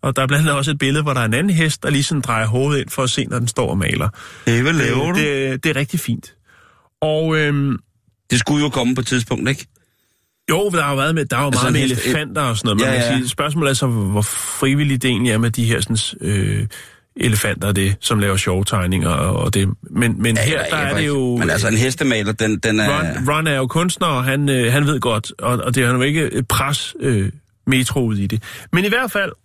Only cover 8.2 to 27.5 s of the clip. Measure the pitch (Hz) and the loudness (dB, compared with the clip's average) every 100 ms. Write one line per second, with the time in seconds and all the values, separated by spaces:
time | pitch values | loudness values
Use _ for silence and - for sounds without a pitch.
8.2 | _ 127 113 147 147 131 123 127 127 127 | _ 0 4 2 2 0 0 0 0 -2
9.2 | 117 123 120 139 - _ _ _ _ _ | 0 -2 -2 -4 -6 _ _ _ _ _
10.2 | _ _ - 156 208 175 143 139 143 165 | _ _ -2 0 2 0 0 0 0 0
11.2 | 147 123 143 127 127 120 131 123 120 151 | 0 0 0 0 2 2 2 0 0 -2
12.2 | 151 156 139 110 117 104 127 131 120 131 | -2 -2 -2 -2 0 0 2 2 0 0
13.2 | 123 - 147 151 147 135 131 117 98 104 | -2 -4 -2 0 0 0 0 0 0 0
14.2 | 104 - - - 135 139 147 135 127 117 | -2 -4 -8 -2 0 2 2 0 0 0
15.2 | 123 110 117 113 113 113 - 113 - - | 0 2 0 0 0 0 0 -2 -4 -6
16.2 | - 104 98 101 104 - - - _ - | -2 0 0 0 -4 -8 -20 -20 _ -2
17.2 | 123 107 107 101 101 98 98 98 - 110 | 0 2 0 -2 0 2 2 0 0 0
18.2 | 101 98 101 92 101 104 90 95 - 76 | 2 0 0 0 0 0 0 0 0 0
19.2 | 82 92 80 101 98 - - - 117 95 | 0 0 0 2 0 -2 -6 0 0 2
20.2 | 113 113 - 151 131 156 143 - 147 143 | 0 2 0 0 -2 -2 -2 0 0 0
21.2 | 127 120 85 78 107 110 127 131 139 113 | 0 0 0 0 2 2 2 2 0 2
22.2 | 101 107 110 107 113 107 107 147 85 - | 0 0 0 0 0 2 2 0 -2 -2
23.2 | 131 151 160 139 131 160 180 - 175 135 | 0 0 0 0 0 0 0 0 0 0
24.2 | 127 135 143 131 117 131 147 147 123 110 | 0 2 2 2 4 4 2 2 0 -2
25.2 | - - 113 123 - 131 123 127 131 151 | -4 -6 -2 0 0 2 2 2 2 0
26.2 | 151 - 127 - 139 147 - 339 143 110 | 0 -2 -2 0 0 -2 -6 -4 0 0
27.2 | 98 - _ | 0 -4 _